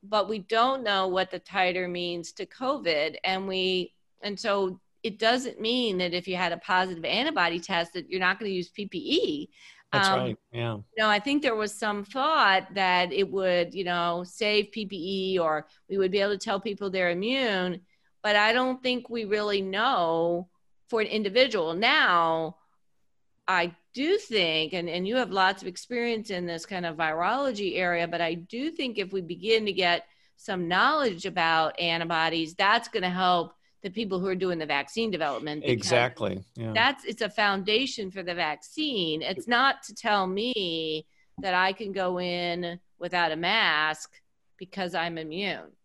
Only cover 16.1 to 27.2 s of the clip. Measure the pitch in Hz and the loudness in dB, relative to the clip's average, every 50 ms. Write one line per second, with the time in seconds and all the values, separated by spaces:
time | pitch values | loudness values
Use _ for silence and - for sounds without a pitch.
16.1 | 185 202 196 202 208 196 - 226 202 196 196 226 202 - 202 196 180 190 180 175 | 2 2 2 2 0 -2 -2 -2 -4 -2 -2 -4 -6 -4 -6 -4 0 2 2 2
17.1 | 175 175 196 226 254 269 262 233 202 185 180 180 180 185 - _ _ _ _ _ | 2 0 0 0 0 0 0 0 0 0 0 -2 -4 -6 -10 _ _ _ _ _
18.1 | _ _ - 214 208 208 208 220 226 247 254 254 254 262 254 254 247 247 240 - | _ _ 0 2 4 6 6 6 4 4 2 2 -2 -2 -2 -2 -2 -2 -4 -6
19.1 | 233 233 220 196 208 214 214 208 202 202 190 190 190 196 - - - 202 175 165 | -6 -6 -2 0 0 0 2 0 0 0 0 -2 0 0 2 2 4 4 4 2
20.1 | 165 165 165 170 170 175 180 _ _ _ _ _ _ _ _ _ - 220 214 - | 4 2 2 2 2 0 -2 _ _ _ _ _ _ _ _ _ -2 0 0 0
21.1 | - 220 214 196 185 240 262 269 220 202 165 160 165 175 220 240 285 311 269 220 | 0 -2 -2 2 4 4 4 4 4 0 0 0 0 2 4 4 4 6 6 6
22.1 | 180 175 170 165 165 160 160 156 - _ _ _ _ _ _ _ _ _ _ _ | 6 4 4 4 2 2 0 -4 -6 _ _ _ _ _ _ _ _ _ _ _
23.1 | _ _ _ _ _ _ _ - 185 180 175 175 170 _ _ _ _ 240 277 320 | _ _ _ _ _ _ _ 0 2 2 2 0 -4 _ _ _ _ -4 0 2
24.1 | 392 440 - - 233 208 180 165 160 160 160 156 - 180 170 175 160 180 185 196 | 0 0 0 0 0 2 2 4 2 2 0 0 -2 -4 -4 -2 -4 -2 -2 0
25.1 | 233 262 247 185 185 196 190 185 196 190 190 - 180 - - _ 247 240 233 233 | 0 0 0 0 2 4 4 4 4 0 -6 -10 -10 -12 -12 _ -4 -4 -2 -2
26.1 | 233 220 214 - 196 180 180 175 170 165 165 - 202 185 175 170 160 151 165 156 | -2 -4 -4 -6 -6 -4 -4 -4 -6 -6 -8 -8 -6 -4 -4 -4 -2 0 0 0
27.1 | 156 160 | 0 0